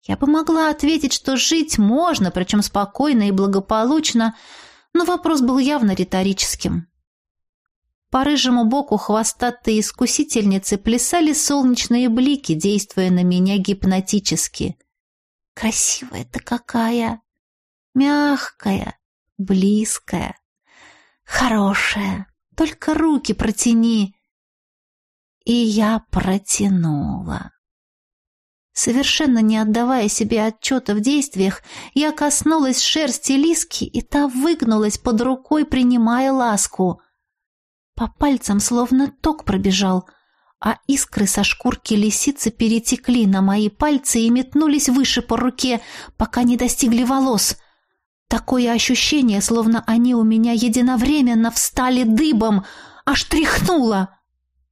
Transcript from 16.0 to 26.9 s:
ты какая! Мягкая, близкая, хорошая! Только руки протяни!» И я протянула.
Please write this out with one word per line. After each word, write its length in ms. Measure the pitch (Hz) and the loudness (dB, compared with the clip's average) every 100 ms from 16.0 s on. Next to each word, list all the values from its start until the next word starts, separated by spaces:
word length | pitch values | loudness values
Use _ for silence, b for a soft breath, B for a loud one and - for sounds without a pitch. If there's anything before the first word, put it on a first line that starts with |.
| 247 - | -8 -12
ты 160 | 123 240 | -10 -12
какая! 840 | - 240 - 233 226 240 226 226 _ _ _ _ _ _ _ | -8 -8 -4 -4 -2 -2 -4 -8 _ _ _ _ _ _ _
Мягкая, 1040 | 262 277 294 294 277 - _ 214 196 - - _ _ _ - | 0 2 2 2 0 -4 _ -4 -4 -6 -12 _ _ _ -12
близкая, 960 | 190 190 196 208 220 - - 175 - - _ _ b b b b b b | -2 2 2 0 -2 -6 -6 -8 -6 -12 _ _ b b b b b b
хорошая! 1000 | - - 254 220 196 196 - 208 196 185 190 _ _ - | -8 -2 0 2 0 0 -2 -4 -4 -6 -10 _ _ -2
Только 380 | 320 - - | -2 -2 -2
руки 380 | 311 320 285 - | 0 2 0 -2
протяни!» 840 | 202 220 214 240 233 226 226 196 _ _ _ _ _ _ _ _ _ _ _ _ _ | -2 -2 0 2 4 4 2 -2 _ _ _ _ _ _ _ _ _ _ _ _ _
И 80 | - | -2
я 520 | 240 226 214 214 220 _ | 0 2 2 2 0 _
протянула. 1400 | - 190 196 - - 202 185 165 | -2 0 -2 -2 -2 0 2 0